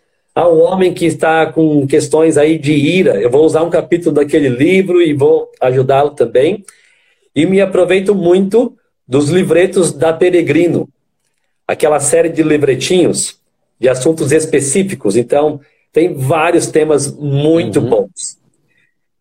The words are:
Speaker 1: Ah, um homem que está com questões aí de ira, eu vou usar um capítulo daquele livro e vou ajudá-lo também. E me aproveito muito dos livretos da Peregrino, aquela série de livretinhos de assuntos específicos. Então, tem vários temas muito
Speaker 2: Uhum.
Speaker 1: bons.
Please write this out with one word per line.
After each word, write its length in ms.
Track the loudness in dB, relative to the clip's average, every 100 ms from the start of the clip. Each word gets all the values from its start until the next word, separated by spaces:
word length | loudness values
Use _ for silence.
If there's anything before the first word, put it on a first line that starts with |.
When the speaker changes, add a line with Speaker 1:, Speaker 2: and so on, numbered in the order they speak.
| _ _ _
Speaker 1:
Ah, 140 | -2 2
um 140 | 2
homem 320 | 2 2 -2
que 120 | 0 -4
está 420 | -2 0 0 0
com 380 | 0 0 0 0
questões 520 | 0 0 0 2 2
aí 200 | 0 0
de 140 | -2
ira, 480 | 0 0 0 0 0
eu 100 | 0
vou 140 | 2
usar 200 | 2 2
um 60 | 0
capítulo 460 | -2 -2 -2 0 0
daquele 320 | 0 0 0
livro 540 | 0 2 2 2 0
e 100 | 0
vou 400 | 2 2 2 -2 _
ajudá-lo 520 | -2 0 0 0 0
também. 520 | -2 0 2 0 -2 -10 _ _ _ _ _ _ -2
E 100 | 0
me 140 | 2
aproveito 560 | 0 0 2 0 0 0
muito 600 | 2 2 2 0 -2 -6 _ _ _
dos 220 | -2 0
livretos 640 | 0 0 2 2 0 -2
da 220 | -2 -2
Peregrino, 760 | 0 0 0 0 0 0 -2 -6 _ _ _ _ _ _ _ -8
aquela 320 | -2 0 0
série 300 | 0 0 0
de 120 | 0
livretinhos 960 | 0 0 0 -2 -2 0 0 -2 -8 -12 _ _ _ _
de 120 | -2
assuntos 420 | 0 -2 -2 0
específicos. 840 | 0 0 -2 -2 -2 -4 -4 -2 -2
Então, 420 | 0 0 0 -4 -12 _ _
tem 220 | -2 0
vários 540 | -2 -4 -2 0 0 0
temas 440 | -2 0 0 -2
muito 720 | -8 -4 -2 0 0 0 -2
Speaker 2:
Uhum. 80 | 0
Speaker 1:
bons. 480 | -2 -2 -10 -16 -16 _ _ _ _ _ _ _ _